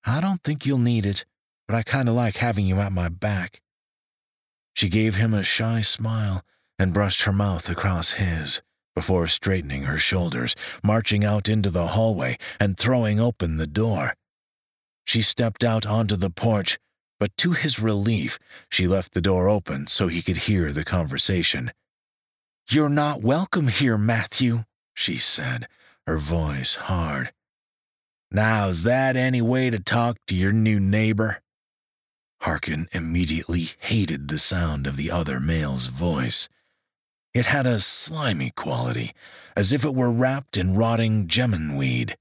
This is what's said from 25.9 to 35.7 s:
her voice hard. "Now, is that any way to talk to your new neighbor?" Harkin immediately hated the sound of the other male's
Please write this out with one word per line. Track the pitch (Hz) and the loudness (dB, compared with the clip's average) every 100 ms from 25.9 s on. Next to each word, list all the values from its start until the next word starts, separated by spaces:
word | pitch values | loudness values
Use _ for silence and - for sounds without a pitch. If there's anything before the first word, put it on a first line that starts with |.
| _ - | _ -4
her | 80 | -4
voice | 73 82 78 69 65 | -2 -2 -2 -2 -2
hard. | - - 92 80 69 62 _ _ _ _ _ _ _ _ _ _ | -4 -2 -2 -2 -4 -8 _ _ _ _ _ _ _ _ _ _
"Now, | 101 110 110 98 | 0 2 2 0
is | 87 | 0
that | 98 127 135 127 | 2 2 2 2
any | 131 127 | 0 2
way | 117 127 127 | 2 2 0
to | 110 | -2
talk | 95 117 120 117 - | 0 0 0 -2 -4
to | |
your | 92 95 | 0 2
new | 110 110 104 | 4 4 4
neighbor?" | 98 104 110 104 110 - _ _ _ _ _ _ _ _ _ _ | 4 2 2 0 -2 -4 _ _ _ _ _ _ _ _ _ _
Harkin | - 78 - 76 85 | -4 -4 -4 -6 -4
immediately | 87 82 85 85 80 - 85 82 - | -6 -2 0 0 -2 -2 -2 -2 -8
hated | - 110 90 73 71 | -2 0 0 -4 -4
the | 76 | -2
sound | - 90 85 71 69 | -2 0 -2 -2 -4
of | 67 | -4
the | 73 | -4
other | 87 73 64 | -2 -2 -2
male's | 71 80 76 | 0 0 0